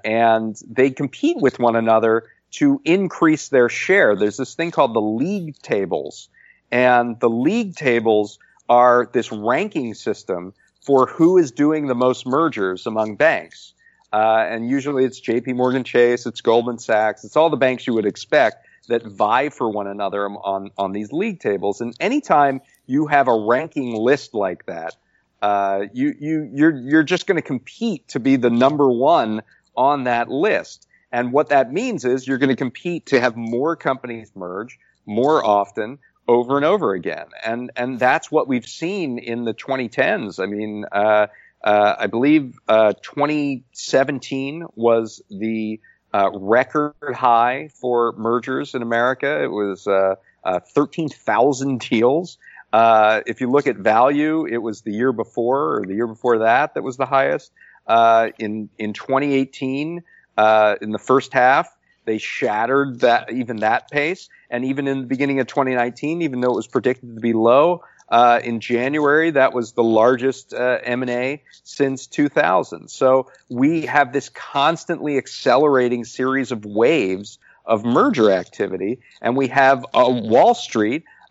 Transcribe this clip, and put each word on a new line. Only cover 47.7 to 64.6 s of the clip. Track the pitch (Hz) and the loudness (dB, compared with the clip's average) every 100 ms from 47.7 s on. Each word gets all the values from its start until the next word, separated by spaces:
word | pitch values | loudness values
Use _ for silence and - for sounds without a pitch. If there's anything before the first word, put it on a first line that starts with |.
for | _ 127 120 117 | _ -2 0 0
mergers | - 113 120 117 135 143 | -2 -2 -2 -2 -6 -6
in | 127 | -8
America. | 117 117 123 131 143 151 | -2 0 0 0 -4 -2
It | 143 | -4
was, | 104 101 92 101 | -4 -4 -4 0
uh, | 95 95 95 _ _ | 2 2 -2 _ _
uh, | - 90 | -4 -4
thirteen | - 147 143 - 151 | -2 -2 -2 -4 -8
thousand | - - 107 139 131 139 123 | -6 -2 2 2 2 -4 -6
deals. | - 113 120 156 180 - - - - | -2 2 2 0 -4 -14 -20 -20 -2
Uh, | 110 117 110 107 110 - | 4 6 6 4 2 -2
if | 113 | -6
you | 123 | 0
look | 143 139 | 0 0
at | 101 | -2
value, | 104 110 131 147 156 160 - | 2 4 4 2 0 -2 -2
it | 117 | -4
was | 110 101 | -6 -8
the | 113 | -8
year | 104 127 | -2 -2
before | 113 104 - 117 135 156 123 | -2 -6 -4 -2 0 0 -2
or | 95 | -4
the | |
year | 101 117 | -4 -6
before | 107 123 113 | -4 0 2
that | 113 123 151 | 4 2 0
that | - | -4
was | 135 127 | -8 -6
the | 131 | -2
highest. | 135 139 151 - _ - _ - | 0 0 -2 -8 _ -20 _ 0
Uh, | 113 113 113 113 - | 4 6 4 2 -4
in, | 107 107 104 - | -8 -8 -10 -8
in | 107 | -8
twenty | 104 - 135 143 | -8 -4 -2 0
eighteen, | 135 135 - 131 135 156 170 - _ _ - | 0 -2 -6 -6 -6 -8 -10 -14 _ _ 2
uh, | 110 110 107 101 | 4 6 4 2
in | 107 | -4
the | 107 | -6
first | - 131 - | 2 2 2
half, | 135 123 143 175 _ _ _ | 2 4 4 0 _ _ _
they | - 110 | -6 -6
shattered | - - 120 107 117 139 139 120 | -6 -6 -4 -2 0 0 -2 0
that, | 127 117 - | 2 2 -2
even | 120 120 110 | -8 -6 -4
that | 107 123 - | -2 -2 -2
pace. | 147 151 190 - _ _ | -4 -4 -6 -12 _ _
And | 123 | -6